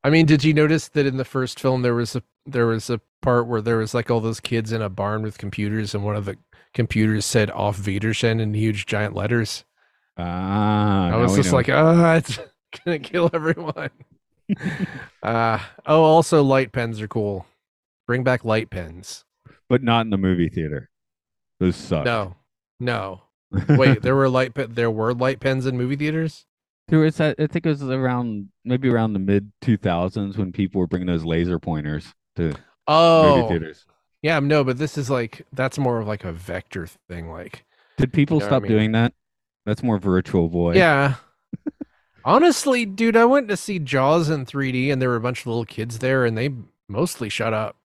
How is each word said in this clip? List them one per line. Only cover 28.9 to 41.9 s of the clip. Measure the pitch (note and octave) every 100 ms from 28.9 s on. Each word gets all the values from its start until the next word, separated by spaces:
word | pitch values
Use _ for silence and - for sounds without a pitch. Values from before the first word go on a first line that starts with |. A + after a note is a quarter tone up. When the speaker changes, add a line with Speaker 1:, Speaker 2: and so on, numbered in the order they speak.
| A#2+ A2
Speaker 2:
the | G2+
mid | F#2+ G2+ G#2 _
two | - G#2+
thousands | G2 F2 F#2 A2 G2 G2
when | F#2+
people | F2 F#2+ F#2+
were | F2+
bringing | F2+ F2+
those | E2+ D#2+
laser | E2 F2 E2+
pointers | - D#2 D2+ D2+ - _ _ -
to | E2 C#2+ _ _ -
Speaker 1:
Oh. | D#3 E3 E3 D#3 C#3
Speaker 2:
movie | A#2
theaters. | E2+ D#2+ D2+ _ _ _ _
Speaker 1:
Yeah, | D3+ D#3+
no, | C#3 D3+
but | C3 B2+
this | D3+ -
is, | B2
like, | C3 A2+ - -
that's | C3 C3 -
more | C3 A#2+
of, | G#2+
like, | G#2
a | F#2+
vector | E2 F#2 F2+ - G2 E2 - _
thing, | F2 E2
like, | D#2+ F2 - _ _ _ -
Speaker 2:
Did | B2+
people | - C#3+ D#3
Speaker 1:
you |
know | G2+
what |
I | A2
Speaker 2:
stop |
Speaker 1:
mean? | G#2
Speaker 2:
doing | G#2+ G#2+
that? | A2 A#2 _ _ _ _ _ -
That's | G#2+
more | B2 G#2
Virtual | F#2+ F#2 - F#2+ E2
Boy. | F2 E2+ E2+
Speaker 1:
Yeah. | F3 C#3+ C#3 B2+
<laughs> | _ _ _ - - - -